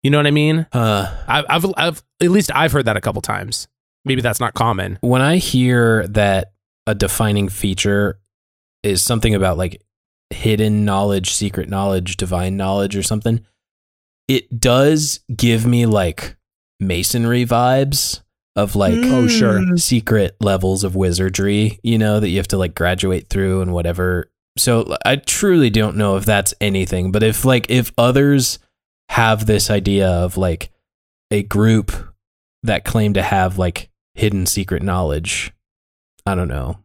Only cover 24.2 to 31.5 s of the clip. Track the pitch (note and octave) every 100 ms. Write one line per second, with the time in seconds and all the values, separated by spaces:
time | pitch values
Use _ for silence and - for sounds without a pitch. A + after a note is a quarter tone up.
24.2 | - _ _ - - A#2 - - - C#3
25.2 | - - G3+ F3 B2+ G#2+ G#2+ G#2+ G2+ G2
26.2 | F#2 G2+ F#2+ - G#2 F#2+ F#2 F#2 F#2 G#2
27.2 | A2+ A2 C3 B2+ - B2 A#2 - A#2+ C3
28.2 | C#3+ C#3 B2 - _ _ _ _ - -
29.2 | A2+ G#2+ A2 G#2 - G#2 G2 G2 F#2+ F2
30.2 | F2+ F#2 F#2 E2 - _ _ _ _ _
31.2 | _ G#2 G2+